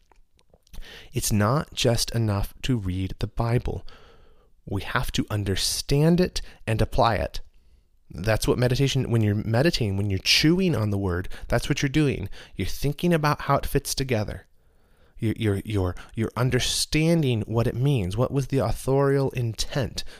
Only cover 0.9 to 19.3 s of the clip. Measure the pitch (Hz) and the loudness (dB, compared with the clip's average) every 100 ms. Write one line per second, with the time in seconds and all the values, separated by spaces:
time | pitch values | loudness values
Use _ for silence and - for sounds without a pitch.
0.9 | - - 123 - 107 104 139 - - 123 | -14 -10 -4 0 2 2 0 -2 -2 2
1.9 | 117 - 113 110 101 104 - - 123 95 | 2 0 -2 0 0 -2 -4 -4 -2 -2
2.9 | 92 95 - 107 - 117 120 - - - | -4 -4 -4 -6 -2 0 0 0 -6 -8
3.9 | - - - - - _ _ - 104 - | -14 -20 -20 -20 -20 _ _ -8 -6 -4
4.9 | 127 131 - - 104 101 95 - - - | -4 -2 -4 -2 -2 -2 -2 -2 -4 0
5.9 | 139 156 175 180 - - - - 113 - | 2 4 4 2 -2 -8 -8 -2 0 2
6.9 | - 117 101 - - - - - - _ | 2 2 2 -2 -6 -10 -16 -20 -20 _
7.9 | _ - - - 107 - 123 123 123 135 | _ -16 -6 0 0 2 2 2 2 2
8.9 | 131 - 113 107 104 - 113 165 - 107 | 0 0 2 2 2 0 2 2 2 0
9.9 | 98 104 95 - - 156 180 190 120 107 | 0 0 -2 2 4 4 4 2 2 0
10.9 | 98 98 87 90 - - 120 - 143 143 | 0 0 -2 -4 -6 -2 0 0 0 0
11.9 | 139 147 110 95 - - - 95 - 135 | 2 2 0 -4 -10 -12 -6 -2 0 -2
12.9 | 143 175 170 151 147 - 139 - 139 - | 0 2 2 2 0 0 0 2 -2 -2
13.9 | - 135 113 107 - - _ _ _ _ | -4 -2 -2 -2 -8 -14 _ _ _ _
14.9 | _ _ - 113 107 110 98 98 101 90 | _ _ -4 -2 0 0 0 -2 -2 0
15.9 | - - - 110 - 123 127 - - - | -4 -8 -4 -4 0 0 2 0 -2 0
16.9 | 151 160 170 139 113 - 113 117 113 139 | 2 4 4 2 0 0 0 0 2 2
17.9 | 135 90 104 127 135 127 135 104 - - | 2 0 0 0 0 0 0 0 0 0
18.9 | 135 139 139 135 | 2 2 2 0